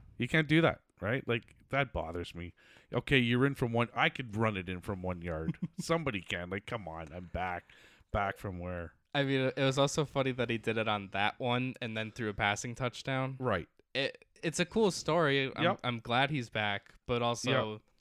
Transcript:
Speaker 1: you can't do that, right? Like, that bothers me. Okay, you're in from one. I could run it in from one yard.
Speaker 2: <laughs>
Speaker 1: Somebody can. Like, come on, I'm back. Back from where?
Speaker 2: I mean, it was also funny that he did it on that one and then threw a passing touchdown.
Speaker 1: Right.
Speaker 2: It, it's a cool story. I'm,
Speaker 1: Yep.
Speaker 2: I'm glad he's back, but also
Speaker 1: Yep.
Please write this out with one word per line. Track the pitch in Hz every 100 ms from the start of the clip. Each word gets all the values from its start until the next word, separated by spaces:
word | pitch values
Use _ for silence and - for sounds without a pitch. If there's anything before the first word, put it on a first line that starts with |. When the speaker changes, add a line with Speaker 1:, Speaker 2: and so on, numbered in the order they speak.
| - -
Speaker 1:
you | 123
can't | 160 143
do | 160
that, | 156 - _ -
right? | 95 131 -
Like, | 117 - - -
that | 135 135
bothers | 85 80 87 85
me. | 85 87 - - - -
Okay, | 120 - 139
you're | 117 123 139
in |
from | 135 120
one. | 117 117
I | 117 160
could | - 123 104
run | 110 98
it | 90
in | 90
from | 98 98
one | 90 90
yard. | 85 80 117 - 165
Speaker 2:
<laughs> | -
Speaker 1:
Somebody | - 165 156 101
can. | 85 92 87
Like, | 98 -
come | 117 85
on, | 82 78
I'm | 87 87
back. | 85 90 87 - - - - _
Back | 107 98 -
from | 104 92
where? | 90 87 82 - _
Speaker 2:
I | 143
mean, | 135 135 131 -
it |
was | 135 131
also | 139 -
funny | 143 139 131
that | 127 117
he | 113
did | 113 110
it | 110
on | 104 98
that | 98 104 -
one | 127 123 127 113
and | 120 110
then | 110
threw | - 110
a |
passing | 101 104 104 123
touchdown. | 117 127 - - 131 131 131
Speaker 1:
Right. | 127 95 - _ _
Speaker 2:
It, | 127 139 - _ -
it's | 170 156
a | 170
cool | 220 208
story. | - - 165 151 139 135 -
I'm, |
Speaker 1:
Yep. | 170 -
Speaker 2:
I'm | 123 120
glad | 120 120 139
he's | 151 117
back, | 110 104 101 - - -
but | 120
also | 120 120 127 131 110
Speaker 1:
Yep. | 107 _ _